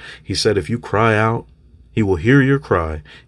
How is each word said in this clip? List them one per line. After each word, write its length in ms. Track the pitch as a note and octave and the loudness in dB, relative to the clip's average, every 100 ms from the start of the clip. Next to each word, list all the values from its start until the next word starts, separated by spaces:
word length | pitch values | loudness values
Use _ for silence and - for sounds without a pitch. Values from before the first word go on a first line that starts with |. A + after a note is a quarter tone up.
| - - | -20 -18
He 100 | - | -8
said, 240 | F#2+ A2+ G2+ | -2 0 0
"If 120 | D#2 | -2
you 100 | A#2 | -6
cry 360 | - G2 A2+ G#2+ | -2 2 2 4
out, 300 | A2 A#2 - _ _ - - | 2 -2 -8 _ _ -20 -8
he 100 | - | -2
will 140 | G2+ F2 | 0 0
hear 260 | G#2 C#3 | 2 2
your 180 | C3+ C#3 | 2 0
cry 420 | - F#2 D#2+ D#2 - - | 0 -2 -2 -8 -12 -20